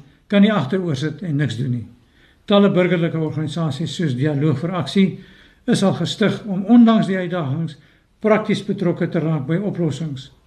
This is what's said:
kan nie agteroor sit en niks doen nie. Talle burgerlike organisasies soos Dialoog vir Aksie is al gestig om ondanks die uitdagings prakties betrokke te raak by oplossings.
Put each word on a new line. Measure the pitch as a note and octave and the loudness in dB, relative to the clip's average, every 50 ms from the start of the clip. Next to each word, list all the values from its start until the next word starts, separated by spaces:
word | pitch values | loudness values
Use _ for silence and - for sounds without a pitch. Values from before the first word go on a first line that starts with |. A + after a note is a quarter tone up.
| - - _ _ _ - | -16 -20 _ _ _ 0
kan | G#3 G3+ | 4 4
nie | G3+ A3 G#3+ | 4 4 4
agteroor | G3+ C3 - G3+ F#3+ F#3 E3+ C#3+ | 0 -2 -2 -2 -2 -2 -2 -4
sit | C3 D#3 D#3 D#3 - | -4 -4 -6 -6 -6
en | G3+ E3+ C#3 | -8 -4 -2
niks | C#3+ D3+ A#2 G#2+ A2+ | -2 -2 -2 -4 -4
doen | C#3+ B2+ | -4 -4
nie. | A#2+ A#2+ G2+ - - _ _ _ _ _ _ _ _ _ _ | -4 -6 -6 -12 -18 _ _ _ _ _ _ _ _ _ _
Talle | - G#3 G3+ G3+ G3 | 2 4 4 4 4
burgerlike | - F3+ F3+ E3+ F3+ E3+ F3 D#3+ - E3 | 4 2 2 2 2 0 0 -2 -2 -2
organisasies | D#3+ D3+ - D3+ D#3 C#3 - E3+ E3 D3+ B2+ - E3 - - | -4 -4 -4 -4 -6 -6 -4 -4 -4 -4 -4 -4 -6 -8 -6
soos | - F3 D3+ B2 | -4 -4 -2 -2
Dialoog | B2 C#3 D#3 D3+ C#3 D3+ D#3+ C#3 - | 0 -2 -2 0 0 0 0 0 0
vir | - E3+ | -2 -6
Aksie | F#3+ F3 C#3+ - - G3 G3 E3 B2+ - - - - - - - _ _ - - | -4 -4 -6 -2 2 2 2 2 0 -6 -14 -20 -20 -20 -20 -20 _ _ -2 0
is | A3+ - G3+ | 0 2 2
al | F#3 - | 0 0
gestig | - C3 - - - D3+ C#3 - - - | 0 -4 -6 -2 0 0 0 0 -2 -6
om | G#3+ F#3 F3+ F#3+ | -6 -6 -6 2
ondanks | G3 A#3+ A#3+ A#3 A3+ A3+ G#3+ D#3+ E3 | 6 8 8 8 8 6 4 2 0
die | F#3+ F#3 | -2 -4
uitdagings | F3+ F3 F3+ F3+ D3+ C3 C3+ E3 E3 D#3 - - _ _ _ _ _ _ _ _ | -4 -4 -4 -4 -2 -2 -2 -4 -4 -6 -8 -12 _ _ _ _ _ _ _ _
prakties | - G#3+ G#3+ G#3 G#3+ - G#3 G3 - | 2 2 2 2 2 0 -2 -2 -2
betrokke | - F#3+ - F3+ F3 E3+ - F3+ - | -6 -4 -2 0 -2 -2 -2 -2 -2
te | - E3+ | -2 -2
raak | D3 D#3+ D#3+ D3+ B2 B2 | -2 0 -2 -2 -2 -2
by | E3 | -4
oplossings. | F#3 G#3 G3 - E3+ F3 D3+ C3 - E3 D#3 C#3 C3 - - _ _ _ | -2 -2 -4 -4 -2 -2 -4 -2 -4 -6 -8 -8 -10 -14 -18 _ _ _